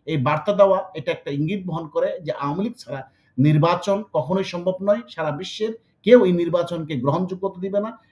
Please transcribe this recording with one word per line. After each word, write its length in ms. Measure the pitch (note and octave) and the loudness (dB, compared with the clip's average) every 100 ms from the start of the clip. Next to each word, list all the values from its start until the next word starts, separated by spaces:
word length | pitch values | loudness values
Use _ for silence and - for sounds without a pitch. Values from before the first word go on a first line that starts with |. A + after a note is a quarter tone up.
| - | -4
এই 100 | D#3 | -2
বার্তা 360 | C3+ - - | 0 0 2
দেওয়া 320 | G3 G3 F#3 - | 4 4 4 -2
এটা 180 | E3 E3+ | -8 -6
একটা 180 | D#3+ D3+ | -6 -4
ইঙ্গিত 360 | C#3+ D#3 G3+ F3+ | -2 -2 -4 -4
বহন 220 | E3 D#3+ | -6 -4
করে 300 | E3+ F#3 - | -2 -2 -4
যে 80 | D#3 | -8
আওয়ামী 320 | - C#3+ E3+ | -6 -4 -2
লীগ 80 | A#3 - | -4 -6
ছাড়া 320 | - C3+ - _ _ - | -10 -12 -12 _ _ 2
নির্বাচন 680 | D3+ D3+ E3 F3 G3+ G3+ G#3 | 4 6 4 2 0 -2 0
কখনোই 320 | - D3 F#3+ | -2 0 -2
সম্ভব 300 | F#3+ F3 F3+ F#3 | -2 -4 -4 -2
নয়। 180 | G3 A3 - | 0 0 -2
সারা 220 | - D3+ | -6 -4
বিশ্বের 420 | C#3+ F#3 - A3 A3 _ _ | -4 -8 -6 -6 -6 _ _
কেউ 220 | - A#3+ | 6 6
এই 80 | F#3+ | 6
নির্বাচনকে 640 | F3 E3+ F3 E3+ E3 D#3 C3 | 2 0 0 -2 -6 -6 -4
গ্রহণযোগ্যতা 640 | C#3 E3+ F#3 F#3 F#3+ F3+ | -2 -2 -2 -4 -6 -6
দিবে 200 | F#3+ G3+ | -4 -4
না 180 | A3 - _ | -4 -10 _